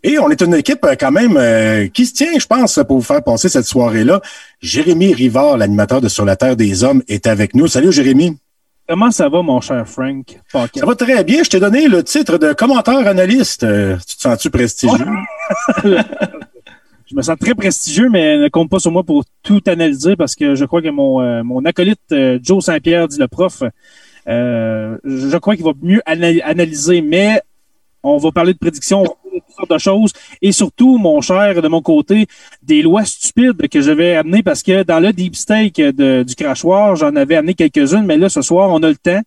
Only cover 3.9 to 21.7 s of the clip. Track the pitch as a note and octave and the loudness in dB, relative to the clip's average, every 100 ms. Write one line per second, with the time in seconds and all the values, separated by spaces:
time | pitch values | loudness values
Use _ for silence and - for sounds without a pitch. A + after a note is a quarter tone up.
3.9 | A2 A2+ F#3+ - - - _ - - D#3 | 0 2 0 -2 -20 -20 _ -6 -2 0
4.9 | E3 F#3+ C3+ B2+ A#2 D3 C3 G2+ G#2 G2+ | 2 2 2 2 2 2 2 0 0 0
5.9 | C3 A#2+ - G2+ F#2+ B2+ B2 G#2 F#2+ B2 | 0 -2 -2 -2 0 0 0 0 0 2
6.9 | C3+ - G#2 A#2 G#2 G#2 B2 D#3+ - E3 | 0 0 -4 -2 0 0 2 2 2 2
7.9 | C#4 - - F3 D3 _ _ _ _ - | 2 2 2 2 -2 _ _ _ _ -8
8.9 | E3+ A#3 A3 D3+ E3 E3+ B2+ - B2+ A2+ | 0 0 2 0 0 0 -2 -2 -6 -8
9.9 | - C3 C3+ C3 - _ C#3 A#2+ - - | -8 -8 -8 -14 -20 _ -6 -6 -4 -2
10.9 | A#3+ A#3+ B3+ E3 C#4 C4+ F#3+ G3+ A#3+ D#4 | 0 2 2 2 2 2 2 2 4 4
11.9 | F#3 - D4 D4+ D#4 D4+ - A#3+ C4 A3 | 2 0 -2 0 0 0 0 2 2 2
12.9 | C4 G#3+ F#3+ F#3 B3 A3+ - A#2 G#2 G2 | 2 2 2 2 2 0 -2 -2 0 0
13.9 | F#2 - - C3+ A#2 - - A#2+ - - | -4 -8 -6 -4 -2 -2 -2 -2 0 0
14.9 | B3 - G3 - - - D5+ F5 D#5+ - | 0 -2 -6 -8 -14 -8 -6 -4 -2 0
15.9 | F#4 - - - - - _ - - _ | 0 -2 -6 -10 -10 -20 _ -20 -20 _
16.9 | _ _ - B2 E3 - A#3 G3+ - - | _ _ -6 -4 -4 -2 -2 -2 -4 -4
17.9 | - B3 G3+ D#3 D3+ C#4+ - D#3+ F#3 F3 | 0 2 2 2 2 2 0 0 0 0
18.9 | E3+ F3+ D3 - _ - G3+ G3 F3 E3 | -2 0 -2 -2 _ 0 0 2 0 0
19.9 | C#3 D#3 G3 C4 - D4 C#4 C#4+ - D#4+ | 0 0 0 -2 -2 -2 0 0 -2 -2
20.9 | C#4+ C3+ F#3 B2 A#2 A#2 B2+ D3+ | -2 0 0 -2 -4 -4 -4 -4